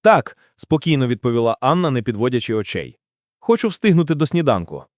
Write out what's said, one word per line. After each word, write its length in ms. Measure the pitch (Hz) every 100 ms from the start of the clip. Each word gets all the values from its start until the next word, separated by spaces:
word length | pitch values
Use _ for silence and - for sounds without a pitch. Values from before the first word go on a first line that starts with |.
«Так», 340 | 214 196 - _ _ -
спокійно 500 | - 156 165 143 123
відповіла 500 | 120 123 117 117 110
Анна, 300 | 127 170 170
не 120 | 127
підводячи 520 | 113 104 123 123 -
очей. 440 | 110 101 90 65 _ _ _ _ _
«Хочу 300 | - 226 220
встигнути 460 | - 214 175 156
до 120 | 151 156
сніданку». 580 | 170 147 101 85 71 -